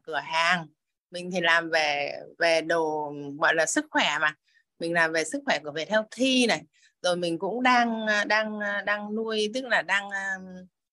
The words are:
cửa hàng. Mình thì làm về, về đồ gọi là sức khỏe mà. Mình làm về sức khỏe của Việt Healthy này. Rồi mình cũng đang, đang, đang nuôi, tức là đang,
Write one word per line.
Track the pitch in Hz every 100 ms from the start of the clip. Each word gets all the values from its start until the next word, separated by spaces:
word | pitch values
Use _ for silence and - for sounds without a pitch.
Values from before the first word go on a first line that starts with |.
cửa | - 147
hàng. | 143 165 170 180 156 _ _ _ _
Mình | 175 180
thì | 180
làm | 170 165 165
về, | 160 151 143 143 - - -
về | 165 165
đồ | 156 170 156 151 147 147 143 143
gọi | 160
là | 160 156
sức | 302 294
khỏe | 294 190 147
mà. | 156 - _ _ _ -
Mình | 170
làm | 170 165
về | 160
sức | 156 285 -
khỏe | 151
của | 151
Việt | 147 156
Healthy | 214 220 - 262 254 240
này. | 170 - _ _ _
Rồi | 180 175
mình | 175 165
cũng | 190 226
đang, | 254 247 240 226 214 208 202
đang, | 214 214 214 208 202 196
đang | 208 208
nuôi, | 214 220 220 214
tức | 240
là | 262 202
đang, | 160 196 202 196 196 190 185 185 185 _ _